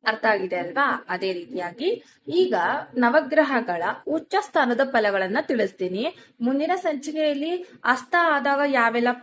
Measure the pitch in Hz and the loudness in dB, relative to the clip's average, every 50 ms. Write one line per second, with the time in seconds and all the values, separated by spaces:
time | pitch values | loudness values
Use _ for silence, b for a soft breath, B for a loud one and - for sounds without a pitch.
0 | _ 214 220 220 - 226 214 196 190 185 185 180 175 175 175 269 285 269 202 - | _ -2 -2 0 2 2 2 2 0 -4 -4 -4 -4 -4 -2 0 0 0 0 -2
1 | - - 180 180 190 190 185 175 175 - - 180 180 175 175 - 277 359 466 - | -4 -6 -6 -4 -2 -4 -4 -4 -8 -10 -10 -8 -8 -8 -8 -4 -2 -2 -2 -4
2 | B B B B _ - 294 349 370 - 233 185 165 190 240 294 - - - 254 | B B B B _ -2 2 2 2 2 2 0 0 0 0 -2 -4 -6 -2 2
3 | 247 233 247 311 302 262 302 302 302 269 277 240 233 - 175 170 170 190 240 - | 2 4 4 4 2 4 2 2 2 4 2 -2 0 -2 -4 -2 -2 -4 -4 -6
4 | - - 294 320 - _ - 392 415 - - 330 277 240 240 226 269 262 - 233 | -6 -4 -4 -4 -4 _ -2 -2 -2 0 0 0 2 2 2 0 0 0 2 2
5 | 220 208 202 196 185 185 202 262 - - 285 233 208 190 - _ 185 180 180 196 | 2 2 0 0 -2 0 -2 -4 -2 -2 0 0 0 -2 -2 _ -6 -4 -4 -4
6 | 247 320 359 B B B B _ 240 240 269 277 302 330 359 370 370 349 302 262 | -4 -4 -6 B B B B _ -2 -2 0 0 0 0 -2 -2 -2 -4 -4 -4
7 | 247 302 302 311 311 302 294 277 285 320 349 359 359 B B B - - 254 247 | -6 -6 -4 0 0 0 0 0 -2 -4 -4 -4 -6 B B B 0 0 0 0
8 | - _ - 349 339 330 302 285 247 285 277 277 285 285 269 247 233 233 226 240 | -2 _ 2 2 4 4 2 2 2 0 2 2 2 2 2 2 2 2 2 2
9 | 240 240 247 247 | 0 0 0 -2